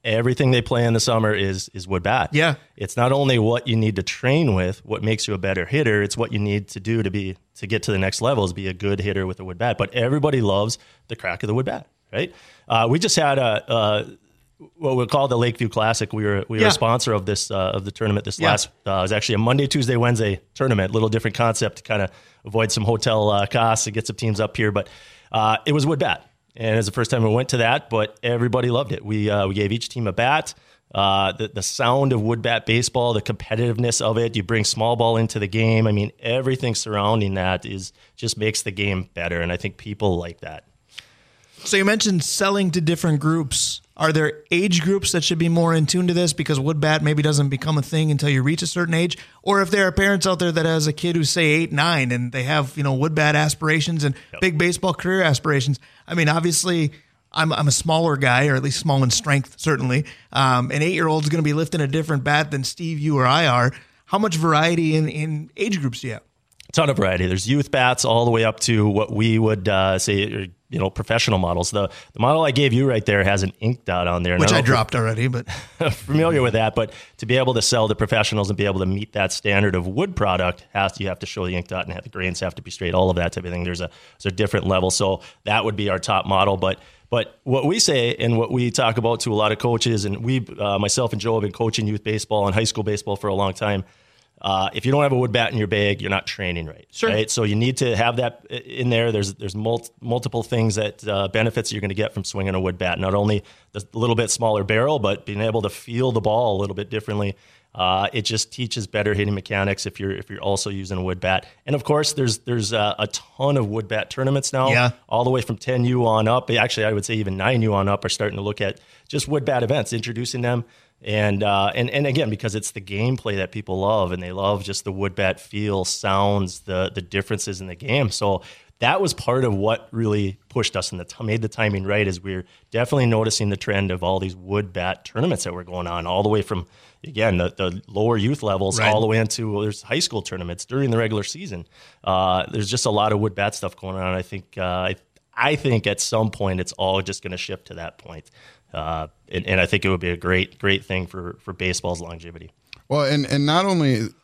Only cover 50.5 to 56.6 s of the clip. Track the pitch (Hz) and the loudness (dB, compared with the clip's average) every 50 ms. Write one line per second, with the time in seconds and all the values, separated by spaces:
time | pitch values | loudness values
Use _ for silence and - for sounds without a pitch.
50.5 | 160 165 160 165 165 160 151 156 147 - - 175 165 170 156 135 - 175 165 151 | 2 2 2 4 2 2 2 0 -2 0 -2 0 2 2 2 2 2 4 4 4
51.5 | 151 160 165 - 156 143 151 170 170 147 131 120 123 120 123 120 117 131 123 135 | 4 4 2 0 0 2 2 2 4 2 2 0 0 -2 -2 -2 -4 -4 -2 0
52.5 | 151 151 139 131 - 151 143 143 135 131 143 165 156 156 151 151 151 147 151 151 | 0 0 0 -2 -2 -2 0 0 2 2 0 0 2 2 2 4 4 2 2 0
53.5 | - - 160 156 156 165 143 175 165 156 147 139 135 - - - - - 180 185 | 0 0 0 2 2 2 2 0 0 0 0 0 -2 -4 -10 -18 -4 -2 0 0
54.5 | 165 151 170 175 175 - - 185 165 - - 180 185 190 180 160 135 - - 160 | 2 2 2 2 0 0 -2 -2 -2 0 -2 0 2 4 4 4 2 2 2 0
55.5 | 147 139 123 143 139 - - - _ _ _ - 165 170 160 151 151 165 160 175 | 0 2 2 0 -2 -2 -4 -20 _ _ _ -4 0 2 2 2 2 2 2 0
56.5 | 160 - | 0 0